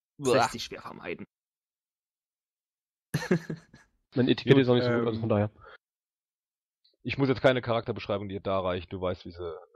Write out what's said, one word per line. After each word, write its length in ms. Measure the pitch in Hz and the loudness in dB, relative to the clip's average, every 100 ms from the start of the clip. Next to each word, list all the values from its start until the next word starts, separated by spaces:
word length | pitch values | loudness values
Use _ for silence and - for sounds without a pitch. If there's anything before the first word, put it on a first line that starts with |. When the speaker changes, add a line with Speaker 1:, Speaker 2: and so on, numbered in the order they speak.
| _ - | _ -4
Speaker 1:
Das 100 | 131 | 2
Speaker 2:
Uah. 80 | 120 | 4
Speaker 1:
lässt 160 | 113 | 2
sich 120 | 113 | -2
schwer 180 | - 95 | -10 -12
vermeiden. 440 | - - 90 85 98 _ _ _ _ _ _ _ _ _ _ _ _ _ _ _ _ _ - | -14 -12 -10 -10 -12 _ _ _ _ _ _ _ _ _ _ _ _ _ _ _ _ _ -8
<laughs> 560 | - - 175 - 160 _ - _ _ _ 127 | -6 0 -2 -2 -12 _ -20 _ _ _ 0
Speaker 3:
Mein 120 | 127 | 2
Etikette 260 | 123 120 | 2 4
Speaker 2:
Gut, 80 | 135 | 4
Speaker 3:
ist 60 | 123 | 6
auch 60 | |
nicht 100 | 123 | 4
so 60 | 120 | 2
gut, 80 | 120 117 | 0 0
also 60 | |
Speaker 2:
ähm, 60 | 110 | -2
Speaker 3:
von 80 | 113 | 0
daher. 220 | 104 107 _ - - _ _ _ _ _ _ _ _ _ _ _ _ | 2 2 _ -20 -20 _ _ _ _ _ _ _ _ _ _ _ _
Speaker 2:
ich 160 | 120 135 | -8 -2
muss 100 | 135 | 0
jetzt 120 | 123 | 4
keine 220 | 135 127 | 4 2
Charakterbeschreibung 680 | 120 113 117 104 - 101 101 | 0 -4 -2 -8 -4 -6 -4
dir 120 | 98 | -6
darreichen, 480 | 101 95 92 90 85 | -4 -2 -2 -4 -6
du 100 | 95 | -6
weißt, 240 | 90 90 | -4 -4
wie 80 | 92 | -10
sie, 100 | 90 85 85 - | -10 -10 -10 -14